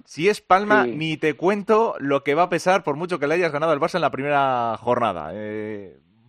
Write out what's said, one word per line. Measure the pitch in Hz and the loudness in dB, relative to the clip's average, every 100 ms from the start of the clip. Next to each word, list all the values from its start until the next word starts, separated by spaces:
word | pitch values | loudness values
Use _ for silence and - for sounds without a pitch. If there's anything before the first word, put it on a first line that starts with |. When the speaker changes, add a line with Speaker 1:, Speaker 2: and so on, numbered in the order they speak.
| - | -10
Speaker 1:
Si | - 190 | -2 0
es | 208 | 0
Palma, | - 185 208 208 | 2 2 4 2
Speaker 2:
Sí. | 123 143 | 2 -2
Speaker 1:
ni | 160 151 | -4 -2
te | 156 147 | -2 0
cuento | 180 208 196 214 226 - | 0 0 2 2 2 -2
lo | 139 139 | 0 0
que | - 147 | 2 0
va | |
a | 175 | 2
pesar | 170 185 190 | 0 2 2
por | 156 143 | 0 -4
mucho | 175 170 | -4 -2
que | 143 | 0
le | 175 | 0
hayas | 170 | 0
ganado | 143 165 | 0 0
al | 143 | 0
Barça | 170 180 | 0 0
en | |
la | 147 | -2
primera | 127 143 143 135 123 117 107 | -2 0 2 2 0 -2 -2
jornada. | 123 123 104 87 78 | 0 0 0 -2 -6
Eh, | 101 107 107 107 104 92 69 80 110 | -10 -8 -8 -8 -10 -14 -20 _ _